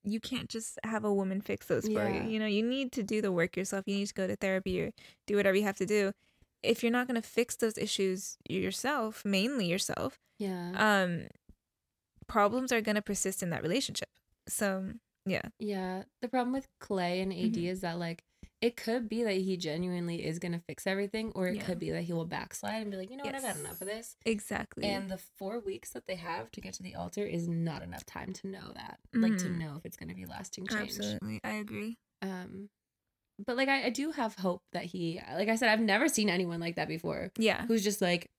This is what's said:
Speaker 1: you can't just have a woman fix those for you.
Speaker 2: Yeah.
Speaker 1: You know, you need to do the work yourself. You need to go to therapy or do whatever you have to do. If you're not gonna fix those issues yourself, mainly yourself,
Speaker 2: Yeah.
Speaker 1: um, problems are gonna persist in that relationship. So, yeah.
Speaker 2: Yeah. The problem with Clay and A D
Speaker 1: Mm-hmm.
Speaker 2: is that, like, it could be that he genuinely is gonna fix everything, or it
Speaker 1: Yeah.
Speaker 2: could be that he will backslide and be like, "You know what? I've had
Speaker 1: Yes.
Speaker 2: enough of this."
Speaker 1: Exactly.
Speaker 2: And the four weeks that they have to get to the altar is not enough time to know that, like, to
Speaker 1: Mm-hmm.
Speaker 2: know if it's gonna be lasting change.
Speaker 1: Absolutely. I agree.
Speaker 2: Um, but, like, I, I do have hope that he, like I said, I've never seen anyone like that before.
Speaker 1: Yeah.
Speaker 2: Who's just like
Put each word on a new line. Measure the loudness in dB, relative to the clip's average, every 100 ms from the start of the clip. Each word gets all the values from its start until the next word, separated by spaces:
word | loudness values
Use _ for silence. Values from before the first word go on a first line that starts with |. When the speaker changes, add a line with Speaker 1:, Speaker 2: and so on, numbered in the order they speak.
Speaker 1:
you | -2 -4
can't | -4 -6 -4
just | -8 -8 -6
have | -2 0
a | 2
woman | 2 2 -2
fix | -2 -6 0
those | 2
for | 2
you. | 2 2 0
Speaker 2:
Yeah. | 0
Speaker 1:
You | 0
know, | 2
you | 4
need | 2 0 -2
to | -2
do | 0 0
the | 2
work | 2 2 0
yourself. | -2 -4 -2
You | -2
need | -2
to |
go | -2 -2
to | 0
therapy | 0 0 0 0
or | -2 -6 -20 -20 0
do | 4
whatever | 6 6
you |
have | 4 0
to | 2
do. | 4 4 0 _ _ _ _
If | 2 4
you're | 4
not | 2 2
gonna | -2
fix | 0 0 0 2
those | 0 0
issues | -2 2 2 2 -4 -12 -4
yourself, | -2 0 0 0 0 -2 -4
mainly | 2 2 2 2 0
yourself, | 0 0 -2 -2 -4 _ _
Speaker 2:
Yeah. | -4 -2 -4 2
Speaker 1:
um, | 6 6 4 0 -6 -16 _ -20 _ _ _ _ _ _ 0
problems | 6 6 4 2
are | 2
gonna | 2 0
persist | 0 -2 0 -2
in | -2
that | 0
relationship. | 2 2 0 -4 -8 _ _ _ -8
So, | 0 0 0 -4 -10 _ _
yeah. | -2 -2 -2 _
Speaker 2:
Yeah. | -4 -2 -2 -4 -8 _
The | 0
problem | 2 2
with | 0 -4 _
Clay | -2 0 2 2
and | 0
A | 2 2
D | 2
Speaker 1:
Mm-hmm. | 0
Speaker 2:
is | -2
that, | -2 -2
like, | -4 -6 _ _ -20 _
it | 0 0
could | 0 0 0
be | 0
that | 2
he | 2 2 0
genuinely | 0 -2 0 0 -2 -2
is | -2 -2
gonna | -2 -4 -4
fix | -4 -2
everything, | 0 0 -2 -4
or | 0 0
it | 0
Speaker 1:
Yeah. |
Speaker 2:
could | -2 -2
be | -2
that | -2
he | 0
will | -2
backslide | -2 -4 -6 -8 -4 -4
and | -4
be | -6
like, | -8
"You | -8
know |
what? | -6
I've | -4
had | -4 -4
Speaker 1:
Yes. |
Speaker 2:
enough | -8 -8
of | -6
this." | -8 -10 -6
Speaker 1:
Exactly. | -2 -2 -2 -6 -6 -4
Speaker 2:
And | -2 0 -2
the | -8
four | -10 -8 -6 -4
weeks | -6 -8 -8
that | -12 -8
they | -8
have | -4 -6 -6
to | -10
get | -10
to | -10
the | -10
altar | -8 -6 -2
is | -2 0 0
not | 2 2 -2
enough | -8 -10 -10
time | -10 -8
to | -8 -8
know | -10 -12
that, | -14 -14 -14 -4
like, | 2 4 4
to | 0
Speaker 1:
Mm-hmm. | -2
Speaker 2:
know | -4 -6
if |
it's | -10 -12
gonna | -10
be | -10 -10
lasting | -10 -10 -8 -4
change. | -4 -4 -4
Speaker 1:
Absolutely. | -4 -4 -6 -6
I | -6
agree. | -6 -6 -6 -8 -10 _ _
Speaker 2:
Um, | -8 -6 -10 -12 -14 _ _ _ _ _ _ -10
but, | -4 2
like, | 4
I, | 4 2
I |
do | 0 -2
have | 0 -2 0
hope | 0 0 _
that | -6 -4
he, | -2 -2 -4 -6
like | 0 2
I | 4
said, | 6
I've | 6
never | 6 6 6
seen | 6 4
anyone | 4 2 0
like | -2 -2
that | -2
before. | -2 -2 -4 -4 2
Speaker 1:
Yeah. | 4 4 2
Speaker 2:
Who's | 4
just | 4 4
like | 4 4 0